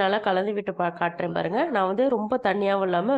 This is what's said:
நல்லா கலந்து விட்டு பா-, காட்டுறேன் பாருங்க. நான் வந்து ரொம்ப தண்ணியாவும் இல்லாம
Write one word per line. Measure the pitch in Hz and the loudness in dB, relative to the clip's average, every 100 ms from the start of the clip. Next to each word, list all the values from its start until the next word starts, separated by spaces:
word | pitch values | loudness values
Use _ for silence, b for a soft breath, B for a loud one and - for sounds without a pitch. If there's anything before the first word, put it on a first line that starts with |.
நல்லா | 190 208 208 | 2 2 0
கலந்து | 185 208 208 | 0 0 -2
விட்டு | 196 180 | -4 -2
பா-, | 175 170 | -2 0
காட்டுறேன் | 170 170 175 170 | -4 -2 -4 -2
பாருங்க. | 165 220 330 214 | -2 0 0 0
நான் | 190 | 0
வந்து | 196 262 226 | 2 2 0
ரொம்ப | 214 254 214 | 0 0 0
தண்ணியாவும் | 202 196 196 190 | 0 2 2 2
இல்லாம | 175 220 | 0 2